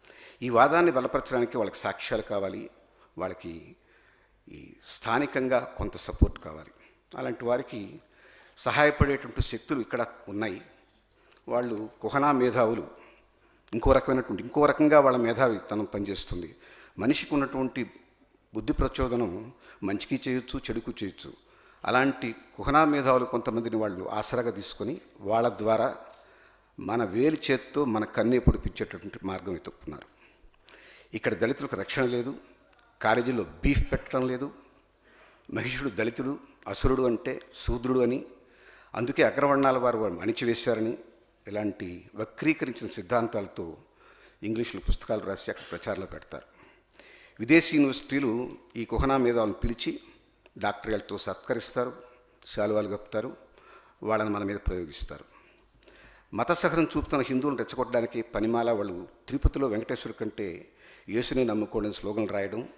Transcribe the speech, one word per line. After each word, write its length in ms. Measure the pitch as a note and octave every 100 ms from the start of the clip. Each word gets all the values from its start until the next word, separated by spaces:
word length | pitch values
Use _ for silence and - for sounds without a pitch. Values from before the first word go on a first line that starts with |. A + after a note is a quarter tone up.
| - - - -
ఈ 40 | B2
వాదాన్ని 440 | A#2 C#3 E3 F3
బలపరచడానికి 640 | C3 B2+ C#3 B2+ B2+ A#2+ B2+
వాళ్ళకి 220 | G2+ -
సాక్ష్యాలు 440 | G#2 F#2+ - A2+
కావాలి, 480 | - G2+ G2 F#2+ - _ _ _ _ -
వాళ్ళకి 580 | F#2 F2+ F2 E2 D2 - _ _ _ _ _ _ -
ఈ 280 | - - - -
స్థానికంగా 720 | - A#2 A#2 C#3+ C#3 C3 B2+
కొంత 380 | - - G#2 -
సపోర్ట్ 420 | - - - -
కావాలి. 320 | - D#2 D#2 - - _ _ -
అలాంటి 280 | C3 A2+
వారికి 560 | A#2+ B2 C3+ A#2 G2 D#2 _ _ - - - -
సహాయపడేటువంటి 840 | - C3 D3 C#3+ C#3+ C#3 A#2+ -
శక్తులు 380 | - A2+ - C#3+
ఇక్కడ 260 | A2 B2 A2+ - -
ఉన్నాయి. 340 | G2+ G#2+ F#2+ - - _ _ _ _ _ _ -
వాళ్ళు 420 | A#2+ B2 G#2+ A2 -
కుహనా 320 | A2 C3+ C#3+
మేధావులు, 560 | C3+ B2 A#2 A2+ A2+ E2 - - - _ _ _ _ _
ఇంకో 180 | A#2+ C3+
రకమైనటువంటి, 500 | C3 C3 C3 A#2+ G#2
ఇంకో 240 | A#2+ D3+ D3
రకంగా 340 | C#3+ D3+ D3+
వాళ్ళ 180 | C3+ B2+
మేధావితనం 640 | A#2 A2+ C3 G#2 - G#2+
పనిచేస్తుంది. 720 | G2+ G#2 G2+ F#2+ - F2 E2+ - - - - -
మనిషికి 360 | A2 D3 -
ఉన్నటువంటి 560 | D3 C3+ C3 C3 - G#2+ - _ _ _ _ _
బుద్ధి 180 | A2 G#2+
ప్రచోదనం 800 | D3 C3+ - B2+ B2 A2 F2+ A2+ - - -
మంచికి 480 | G2 G2+ - C3 C3+
చేయొచ్చు, 280 | B2+ A#2+ C3+
చెడుకు 340 | - A2+ A#2+ -
చేయొచ్చు. 280 | G2 - C#2+ - _ _ - -
అలాంటి 500 | - A#2+ C3+ C3 A#2+ A2+ - -
కుహనా 280 | G2+ D3
మేధావులు 400 | D#3 D3 C3 B2+
కొంతమందిని 520 | B2 A#2+ A2+ A#2 A2+ A2
వాళ్ళు 320 | G#2+ F2+ F#2
ఆసరాగా 420 | G#2+ G#2+ B2 A#2
తీసుకొని 500 | G2+ G2 - G#2+ F3 - -
వాళ్ళ 280 | G2 A2 A#2
ద్వారా 480 | G2 G#2+ A2 B2 - - - - - - _ _ -
మన 240 | F#2+ A2+
వేలి 360 | G#2+ G#2 C#3+ D#3 -
చేత్తో 340 | C3 - C#3+
మన 200 | C#3 A2
కన్నే 340 | G#2+ - A2 B2+
పొడిపించేటటువంటి 800 | - - G#2+ - G#2 F#2 G2+ -
మార్గం 280 | G2 F#2+ F2+
వెతుక్కున్నారు. 540 | E2+ - - - D2 - _ _ _ - _ _ - - - -
ఇక్కడ 200 | A2 C3
దళితులకు 420 | G2+ A2+ C#3 C#3 F#2+
రక్షణ 280 | G2 -
లేదు, 320 | B2 B2 A#2+ - - _ _ _ _ -
కాలేజీల్లో 420 | A2+ A2+ A#2+ B2
బీఫ్ 480 | F#2+ - C#3+ C#3 -
పెట్టడం 360 | - - C3 B2+
లేదు, 220 | B2+ C#3+ - - _ _ _ _ _ - _ -
మహిషుడు 340 | A2 A#2 B2+ C#3
దళితుడు, 500 | G2 A2+ - C3 D3 - - -
అసురుడు 340 | G2+ C#3 C3
అంటే 380 | B2+ A2+ C3+ B2+ -
శూద్రుడు 460 | - - A#2+ B2 B2+
అని, 260 | A#2+ C3 - - _ _ - - -
అందుకే 280 | - A#2+ C#3
అగ్రవర్ణాల 560 | B2 C3+ C#3+ C#3 C3+ C3
వారు 200 | B2 A2+
వారిని 220 | G#2+ E2+
అణిచివేశారని, 760 | F#2+ A2+ A#2+ A2+ - A2+ A2 - - _ _ _ -
ఇలాంటి 640 | G#2 G#2 F#2+ F#2 F2 - G#2
వక్రీకరించిన 720 | A2 - D3 D#3 C3+ A#2 G#2+
సిద్ధాంతాలతో 880 | - F2+ A#2+ A2+ A2 G2 - E2+ D2+ - _ - - - _
ఇంగ్లీష్లో 380 | G#2 A2+ A#2+ G2 -
పుస్తకాలు 320 | - - G#2+
రాసి 300 | F#2 F#2+ -
అక్కడ 280 | - - E2+
ప్రచారంలో 280 | - F#2+ F#2+
పెడతారు. 380 | D#2 - C#2 - _ - _ _ _ - - - -
విదేశీ 360 | A2+ D#3+ D#3+ D#3
యూనివర్సిటీలు 800 | C#3 C3 - C3+ C3+ A#2 B2+ - - A#2
ఈ 80 |
కుహనా 320 | A2+ A2+ C3+ C3+
మేధావులను 380 | B2 A#2 A2
పిలిచి 460 | F#2+ A2+ A#2 - - - - _ _ _ -
డాక్టరేట్లతో 600 | G2+ - A2 G#2 - G2+
సత్కరిస్తారు, 760 | - F#2 - A#2+ - - B2 A#2+ - - _ _
శాలువాలు 440 | - - G#2 G#2+ G#2
కప్పుతారు, 480 | G2+ - A2 B2 - - _ - - - -
వాళ్ళని 280 | G#2 A2 G#2+
మన 120 | G#2
మీద 140 | G2+ G2+
ప్రయోగిస్తారు. 680 | - F#2 E2 D2 - D2 - - _ _ _ _ - - - - _
మత 180 | G2+ B2
సహనం 320 | E3+ F3+ E3
చూపుతున్న 400 | D#3 D#3 C#3+ D3 B2+
హిందువులను 320 | B2+ C#3+ C3
రెచ్చగొట్టడానికి 640 | A2 - A#2 A#2+ A#2 A#2
పనిమాల 480 | A2 G#2+ A2 A#2 A#2
వాళ్ళు 380 | A2+ G2+ F2 F#2+ - -
తిరుపతిలో 400 | C#3 - C#3+ C3+
వెంకటేశ్వరుడి 500 | G#2+ A2+ B2 - A2
కంటే 540 | G#2+ - G2+ E2+ - _ - - -
యేసునే 360 | G#2+ B2+ C#3+
నమ్ముకోండి 440 | A#2+ G#2+ G#2+ A2+ G#2
అని 60 |
స్లోగన్లు 380 | F#2+ G2 G#2+ G#2
రాయడం, 360 | G2+ G2 G#2 -